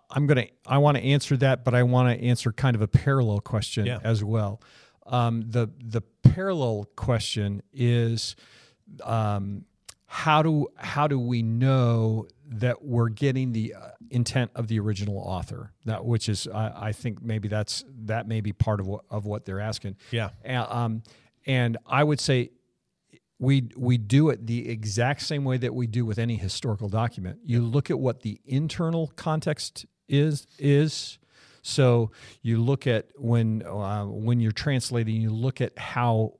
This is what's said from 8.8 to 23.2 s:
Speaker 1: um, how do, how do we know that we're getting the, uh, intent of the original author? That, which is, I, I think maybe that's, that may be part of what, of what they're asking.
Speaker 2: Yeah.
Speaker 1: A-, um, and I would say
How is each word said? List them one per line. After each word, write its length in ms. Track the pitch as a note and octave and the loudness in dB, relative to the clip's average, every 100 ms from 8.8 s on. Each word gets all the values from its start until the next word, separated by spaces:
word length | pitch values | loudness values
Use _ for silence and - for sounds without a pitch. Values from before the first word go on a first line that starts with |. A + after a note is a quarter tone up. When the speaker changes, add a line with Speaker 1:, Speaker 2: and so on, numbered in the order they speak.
| - - | -20 -14
Speaker 1:
um, 600 | - A2+ G#2+ G2+ G2+ G2+ - _ - - _ | -4 -2 0 -2 -4 -8 -12 _ -20 -20 _
how 360 | - D3+ D3+ | -4 4 4
do, 240 | D#3+ D3+ C#3 - | 4 2 0 -6
how 320 | - C#3+ D3 | -6 -2 0
do 100 | C#3 | 0
we 240 | A#2+ B2 | 0 0
know 880 | A2+ A2+ C3+ C3+ A#2+ A#2 A2 G#2+ - _ D3 | 0 2 4 4 4 4 2 0 -4 _ -14
that 380 | A2+ B2 A#2+ | -2 -2 -2
we're 240 | D3 A#2 A#2 | -2 2 2
getting 440 | G#2+ C#3 C3 C3 | 2 0 2 0
the, 200 | A2+ A2+ G2 | -2 -4 -8
uh, 140 | G#2 - - | -18 -20 -4
intent 420 | B2 A#2+ C3 A#2+ - | 0 0 0 -2 -4
of 120 | A2+ | -2
the 100 | A2 | 0
original 380 | G#2 G2 G#2 G2 | 0 -2 -4 -6
author? 540 | F2+ F#2 - G2+ - - A2 | -6 -6 -6 -10 -14 -10 -8
That, 180 | A2 | -4
which 240 | A#2 A2+ - | -2 0 0
is, 200 | G2 - | -4 -4
I, 380 | G#2 A2 D#2+ G#2+ | -4 -4 -6 -8
I 40 | |
think 300 | G#2 B2+ G2+ | -6 -8 -8
maybe 260 | A#2 A2 G2+ | -6 -4 -2
that's, 380 | G#2+ G#2 - - C3 G#2+ | -4 -4 -8 -10 -12 -6
that 220 | A2 G#2+ | -6 -4
may 140 | A2+ | -4
be 100 | G#2 | -4
part 300 | G2 - G#2 | 0 0 0
of 60 | F#2+ | -2
what, 180 | G#2 - | -8 -8
of 160 | G#2+ G#2 | -8 -6
what 200 | G#2 - | -8 -6
they're 160 | F#2+ | -6
asking. 340 | G#2+ A2 G2+ G2 - | -6 -8 -10 -14 -8
Speaker 2:
Yeah. 200 | A#2 G2+ - | -6 -6 -10
Speaker 1:
A-, 320 | - B2 A2+ A#2+ | -6 -4 -4 -4
um, 280 | A#2 A2+ - - _ _ - | -4 -4 -10 -20 _ _ -4
and 320 | C3 A#2+ A2+ - | 0 0 -2 -2
I 160 | C3 | 0
would 160 | D3 D3 | 2 2
say 320 | - C3 A#2+ _ _ _ _ _ _ _ | 2 0 0 _ _ _ _ _ _ _